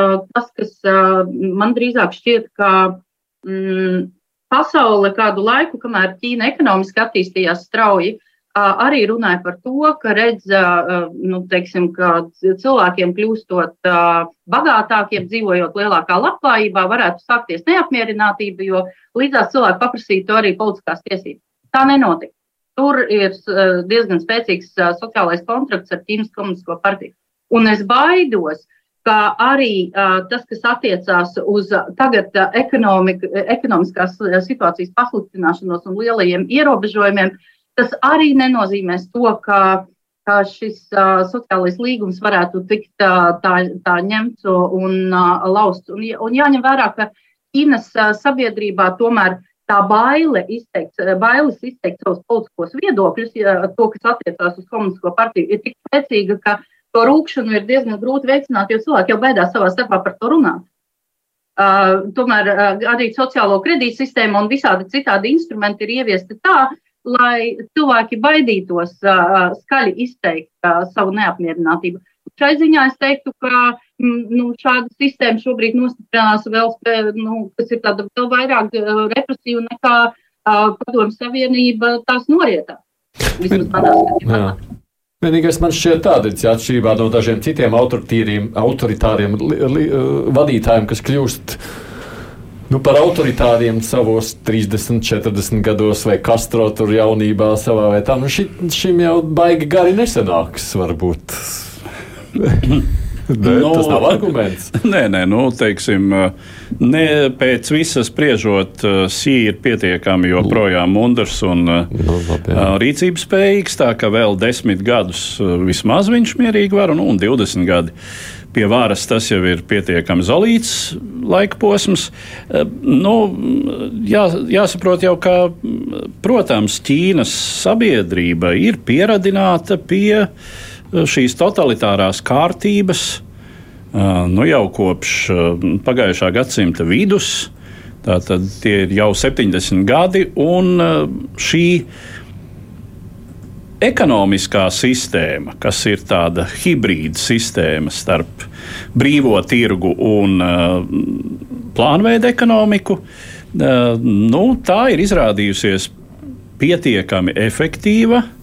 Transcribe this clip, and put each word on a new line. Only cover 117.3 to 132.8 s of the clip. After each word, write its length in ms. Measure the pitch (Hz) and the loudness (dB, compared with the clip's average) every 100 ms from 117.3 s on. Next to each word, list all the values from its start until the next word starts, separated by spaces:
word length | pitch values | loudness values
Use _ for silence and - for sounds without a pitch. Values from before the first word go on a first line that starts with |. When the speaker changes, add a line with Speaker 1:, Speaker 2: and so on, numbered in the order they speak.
| 127 95 92 90 | 0 0 0 0
Speaker 3:
gadi 280 | 87 82 - - - - - - - | 0 0 -8 -18 -16 -16 -18 -6 -2
pie 80 | 104 | 2
varas, 380 | 120 113 95 - | 2 2 -2 -2
tas 220 | 113 - | -2 0
jau 140 | 98 | 0
ir 160 | 90 87 - | 2 0 -2
pietiekami 560 | 104 95 107 - 87 90 | -2 0 -2 0 0 2
zolīts 680 | 156 226 226 - - - - - - | 2 4 2 0 -6 -8 -10 -12 -8
laika 400 | 208 - - - | 0 0 0 0
posms. 480 | 208 202 - 85 - - - - - 76 - - | 2 2 2 -2 -2 -12 -18 -18 -4 -2 -2 -2
Nu, 380 | - 160 196 226 202 - - - - - - 226 208 | 2 2 4 2 2 -2 -2 -2 -2 -6 -8 -6 0
jā, 160 | 208 190 170 80 | 2 2 0 0
jāsaprot 580 | 190 190 180 185 180 | 2 0 0 0 2
jau, 140 | 185 175 | 2 2
ka, 160 | 185 180 175 170 - - - - - - | 2 4 2 -2 -6 -6 -6 -10 -12 -6
protams, 600 | 196 247 - 113 104 - | 0 2 2 0 0 -2
Ķīnas 560 | - 143 185 165 - - - - | 0 0 2 2 0 -4 -6 -2
sabiedrība 960 | 190 226 220 120 85 90 87 82 90 90 | 0 2 4 2 0 0 0 0 2 2
ir 240 | 220 196 | 2 0
pieradināta 960 | - 135 208 208 190 190 190 170 170 185 | 0 0 2 2 2 2 2 0 0 -4
pie 520 | - 190 208 208 196 - - - - - - | -2 0 2 2 0 -4 -18 -18 -18 -18 -6
šīs 480 | 170 156 - 123 - | -2 0 2 0 2
totalitārās 840 | 180 202 143 107 107 101 95 - | 0 2 0 2 0 2 0 -2
kārtības, 800 | - 131 - - 208 202 | -2 2 0 0 0 0